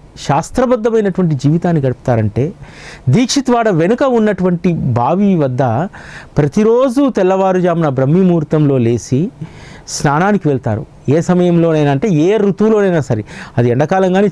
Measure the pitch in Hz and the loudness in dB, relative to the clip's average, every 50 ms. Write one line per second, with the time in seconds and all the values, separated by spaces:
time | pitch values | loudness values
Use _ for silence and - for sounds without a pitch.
0 | - - - - - - 139 156 160 - - 247 254 240 254 220 214 233 220 226 | -12 -20 -20 -16 -4 -2 -2 -2 -2 -4 -2 -2 0 0 0 0 0 0 0 0
1 | 208 196 175 190 185 160 151 131 - 143 160 170 - 180 170 151 135 131 120 - | 0 0 -2 0 0 0 -2 0 0 0 0 2 0 0 0 0 0 -2 -4 -4
2 | - 131 120 113 107 101 - 113 135 175 226 - - - - - - - - - | -2 -2 0 0 0 -2 -2 -2 -4 -4 -6 -12 -20 -20 -20 -20 -20 -20 -18 -6
3 | - 127 135 220 262 - - 294 262 247 240 233 226 220 185 151 165 185 247 - | -2 0 2 2 2 0 -2 -2 0 0 0 2 2 0 2 2 2 0 0 0
4 | 294 269 247 226 214 208 196 - 180 185 180 170 - 180 165 156 - 135 110 120 | 0 0 2 2 2 0 0 0 0 -2 -2 0 -2 -2 -2 -2 -2 -2 0 0
5 | 120 139 175 196 208 196 190 165 143 131 123 123 139 120 110 127 180 202 - - | 0 0 0 0 2 2 2 2 0 -2 -2 -2 -2 -2 0 -2 -4 -6 -10 -16
6 | - - - - - - - - 147 135 - 214 214 226 233 247 269 277 233 277 | -20 -20 -20 -20 -18 -6 -2 0 0 0 0 2 2 2 4 2 2 0 2 0
7 | 285 262 - 220 185 185 190 190 196 190 185 185 175 180 165 170 160 147 131 135 | 0 0 0 0 0 2 2 2 2 2 2 2 0 0 0 0 0 -2 0 0
8 | 131 135 160 185 190 180 170 165 151 - 165 156 151 139 139 127 117 113 120 113 | 0 2 2 4 4 2 2 0 0 0 0 2 2 2 2 2 2 0 0 -2
9 | - - 127 131 180 262 - - - - - - - - - - - - - - | -2 -2 -2 -2 -2 -4 -6 -12 -18 -18 -18 -20 -20 -20 -20 -20 -16 -12 -10 -4
10 | - 147 139 156 185 208 208 185 - 147 135 123 - 120 104 - - - - - | -2 0 0 2 0 0 0 0 0 -2 -2 -2 -2 -4 -4 -4 -6 -12 -16 -10
11 | - 127 143 170 165 - 180 180 180 175 175 170 165 165 156 151 147 143 139 135 | -2 0 0 0 0 0 0 2 2 2 2 2 2 2 2 2 2 0 0 0
12 | 233 220 165 147 156 190 214 214 202 202 - - 208 220 220 208 202 190 175 156 | 0 0 0 2 2 2 2 0 0 0 0 0 0 2 2 2 2 0 0 -2
13 | 131 - 123 107 104 - - - - - - 123 120 120 120 131 151 - 190 190 | -2 -2 -4 -4 -4 -10 -14 -18 -18 -8 -2 0 0 2 2 0 0 0 0 0
14 | 190 185 185 196 208 196 | 2 2 2 2 0 0